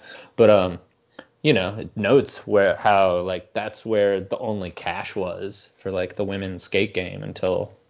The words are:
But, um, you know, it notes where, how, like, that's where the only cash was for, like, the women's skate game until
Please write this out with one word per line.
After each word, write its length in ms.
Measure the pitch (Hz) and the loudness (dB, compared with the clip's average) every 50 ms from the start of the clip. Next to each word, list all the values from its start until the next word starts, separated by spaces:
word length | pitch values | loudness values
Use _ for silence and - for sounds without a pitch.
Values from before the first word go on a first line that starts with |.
| - - - - - - _ | -14 -20 -20 -20 -20 -8 _
But, 120 | - 113 107 | 6 6 8
um, 300 | 104 98 90 90 87 87 - _ _ _ _ _ _ - - _ _ _ | 8 6 4 2 -2 -8 -14 _ _ _ _ _ _ -20 -20 _ _ _
you 100 | - 151 | 2 2
know, 240 | 135 95 90 95 104 110 | 2 2 2 -2 -4 -8
it 160 | - 90 - | -10 -10 -6
notes 520 | 113 101 101 131 139 - - - - - | -2 2 4 4 4 4 0 -6 -12 -4
where, 280 | 110 104 101 98 92 - | 2 4 4 4 4 2
how, 420 | - - 107 101 98 98 92 87 90 | 2 2 4 4 6 4 4 2 0
like, 340 | 90 92 92 87 - _ | -2 -4 -6 -8 -8 _
that's 320 | _ 104 107 110 - - - | _ -8 -8 -8 -12 -12 -6
where 380 | 113 110 104 101 101 98 95 | -2 0 2 2 2 2 0
the 160 | 95 98 - - | -2 -6 -8 -6
only 320 | 127 110 104 101 92 87 | -6 -6 -6 -6 -8 -10
cash 440 | - - - 90 85 95 - - - | -12 -8 -8 -8 -6 -6 -10 -8 -6
was 540 | 104 92 90 87 92 98 101 101 - - - _ | -6 -6 -6 -6 -8 -10 -12 -12 -14 -20 -20 _
for, 140 | _ _ 98 | _ _ -6
like, 260 | 95 92 92 90 - | -4 -4 -4 -4 -6
the 80 | - 101 | -6 -6
women's 380 | 95 98 98 98 92 92 87 | -6 -4 -6 -6 -8 -8 -10
skate 320 | - - - 95 104 104 - | -8 -2 0 0 0 0 -2
game 280 | 101 90 90 95 98 | -6 -6 -6 -8 -10
until 500 | 101 101 - - 95 92 90 92 98 - - _ _ | -12 -12 -8 -4 -2 -2 0 -2 -4 -6 -10 _ _